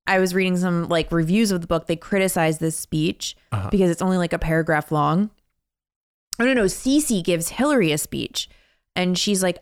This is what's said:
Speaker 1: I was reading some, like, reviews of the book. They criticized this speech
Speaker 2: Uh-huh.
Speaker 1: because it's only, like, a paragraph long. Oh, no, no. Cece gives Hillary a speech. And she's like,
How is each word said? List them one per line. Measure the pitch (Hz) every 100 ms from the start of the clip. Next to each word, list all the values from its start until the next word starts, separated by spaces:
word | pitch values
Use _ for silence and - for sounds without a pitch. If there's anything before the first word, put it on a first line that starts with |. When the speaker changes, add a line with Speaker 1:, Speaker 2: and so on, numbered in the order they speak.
| -
Speaker 1:
I | 190
was | 190
reading | 180 185 180
some, | 185 175 170
like, | 170 156
reviews | 170 160 196 226
of | 185
the | 170
book. | 165 -
They | 170
criticized | - 202 190 180 160 156
this | 160 156
speech | - 156 156 - - - _
Speaker 2:
Uh-huh. | 104 92
Speaker 1:
because | 202 180
it's | 170
only, | 185 185
like, | 170
a | 165
paragraph | 160 165 165 156 -
long. | 156 147 165 208 - _ _ _ _ _ _ _ _ _ -
Oh, |
no, | 240
no. | 254
Cece | 196 - 262 285 294 208
gives | 180 170 165
Hillary | - 277 277 170
a | 151
speech. | - 139 - - - - _ _ _ -
And | 180 180
she's | - 196
like, | 185 180